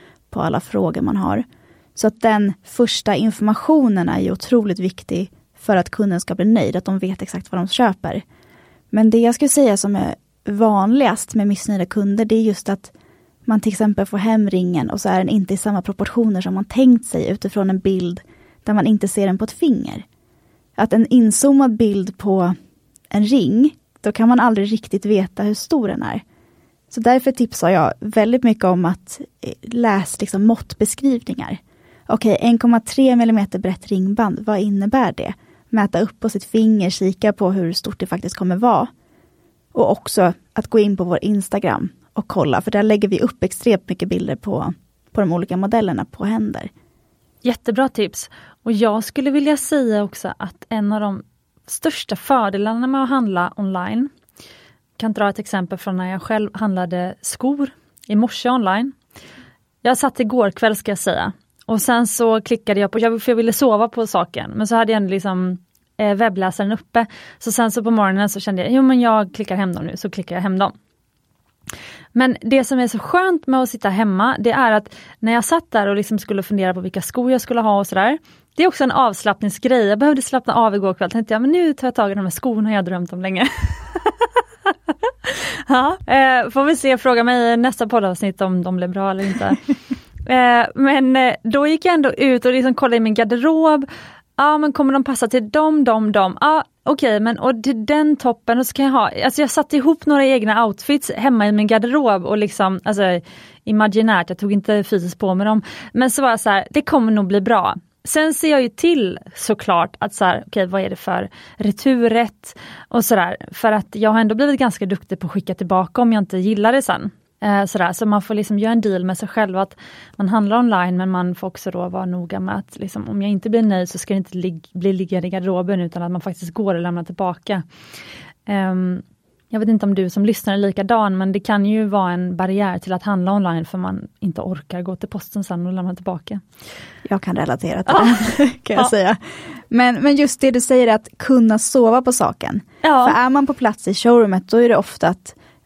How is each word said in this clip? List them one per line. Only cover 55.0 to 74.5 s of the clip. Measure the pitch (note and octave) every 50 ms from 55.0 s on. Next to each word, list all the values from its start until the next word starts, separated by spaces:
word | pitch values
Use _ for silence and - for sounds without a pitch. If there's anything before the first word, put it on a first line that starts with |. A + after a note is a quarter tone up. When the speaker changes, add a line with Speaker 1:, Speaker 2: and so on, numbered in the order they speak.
| A3+ A3+ G#3
Speaker 2:
dra | A3+ G#3+ G3+
ett | G3 -
exempel | G3+ - - G3 F3+ E3+ - F3
från | - G3+ F#3
när | F#3 F#3 F#3
jag | F#3+ F#3+ -
själv | - A3+ G#3+ G#3+ G3+ -
handlade | - A3 G#3 F#3+ F#3 F3+ F3 F3+ F3+ F3+ F3+ - -
skor | - - - - - C4 C#4+ C#4+ C#4+ C4 - _ _ _ _ _ - -
i | G#3
morse | G#3 A#3 A#3+ - - - A#3+
online. | B3+ B3+ A3 F#3+ F#3+ G#3 A#3+ C#4 C4 _ _ _ _ - - - - - - - _ _ _ _ _ _ -
Jag | A#3 B3+ -
satt | - C4+ - -
igår | B3 G#3+ A#3+ B3 A3 G3
kväll, | - - - A3 G#3+
ska | - - -
jag | G3+ -
säga, | - G3+ E3+ - E2+ - F#3 _ _ _ _ _ _
och | - A3+ A3 -
sen | - B3 A#3 A#3+
så | G3+ - - A#3 A3+ A3 A3
klickade | G#3 - A#3+ A3+ - - G#3 G3
jag | G3+ G3
på, | - A3
jag, | A3 A3+ A3+ A3+ -
för | - A#3+
jag |
ville | A3+ A#3 A3+ G#3+
sova | - C#4+ B3+ G#3+ G#3 A3+ A3+
på | - A#3+ A3+
saken, | G#3+ - F#3+ E3+ - - - - -
men | - - G#3+
så | G3+ A#3
hade | A3+ A#3 G#3+ A3+
jag |
ändå | G#3+ G3+ F#3
liksom, | F#3+ G3 F3 G3+ F#3 F#3 F#3 F#3 F#3 F3+ - _ _ _ _ _ _
eh, | - G#3+ G#3 G3+
webbläsaren | G3 A#3 A3+ F#3 F#3+ F#3+ F#3 F3+ - G3+ G3 A3
uppe. | - - _ - A#3 A#3 A3 - - - - - _
Så | - A#3 G#3
sen | - A#3 A3+
så | - B3 G#3
på | A3+
morgonen | A#3 A3 G#3 F#3+ F#3+ G3 G#3 G3+
så | G3+ G3+
kände | F#3+ - G3 F3+ F3+
jag, | - A#3+
"Jo, | C4 C4+
men | C4 C4 B3
jag | A#3+ A#3 A3 G#3+ G#3 F#3 -
klickar | - G#3+ - A3
hem | G#3+ G3 F#3 F3
dem | - D3+
nu", | E3 -
så | F3+ - G3+
klickar | - - F3 - F3
jag | F3+ F3+
hem | G3+ F#3 F#3
dem. | G3 F3 - _ _ _ _ _ _ _ _ _ _ _ _ _ _ _ _ _ _ - - - - - - - - _ -
Men | A#3 C4 C4 B3 -
det | - A3+ B3+ C4+ B3+
som | - C#4 B3+
är | B3 A#3
så | - G#3+
skönt | - - - F4+ F#4 F#4+ F4+ D#4 -
med | - C4 C4 B3+
att | B3+
sitta | - A3 - G3+
hemma, | F#3+ G3 A3+ G#3 F#3+ F#3 G#3 B3 C4+ -
det | G#3 A#3